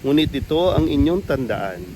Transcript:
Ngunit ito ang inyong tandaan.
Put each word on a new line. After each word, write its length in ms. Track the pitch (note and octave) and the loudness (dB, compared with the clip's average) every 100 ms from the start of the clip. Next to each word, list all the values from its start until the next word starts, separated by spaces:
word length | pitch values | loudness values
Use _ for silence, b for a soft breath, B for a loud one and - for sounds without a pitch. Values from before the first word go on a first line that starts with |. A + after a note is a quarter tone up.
Ngunit 320 | C3+ D3 D3+ C#3 | 2 2 2 -2
ito 320 | - D#3 F3+ | -2 0 2
ang 160 | - D#3+ | 2 2
inyong 320 | D3 C#3+ F3+ | 2 2 2
tandaan. 640 | F#3+ C#3 A#2+ G2+ G2 F2+ F2+ | -2 -4 -2 -4 -6 -8 -12